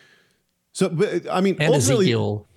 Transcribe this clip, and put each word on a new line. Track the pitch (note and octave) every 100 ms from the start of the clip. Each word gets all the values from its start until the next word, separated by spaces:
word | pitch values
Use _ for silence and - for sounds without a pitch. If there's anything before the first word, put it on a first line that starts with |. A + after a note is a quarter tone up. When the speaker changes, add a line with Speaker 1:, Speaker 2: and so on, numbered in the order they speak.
| _ _ _ _ _ _ _
Speaker 1:
So, | - F#3
but, | D#3+ G#3 F3 -
I | F3+
mean, | G3 F3
Speaker 2:
And | D#3
Speaker 1:
ultimately, | D#3 - A3+ F#3
Speaker 2:
Ezekiel | A2+ G#2 G#2+ -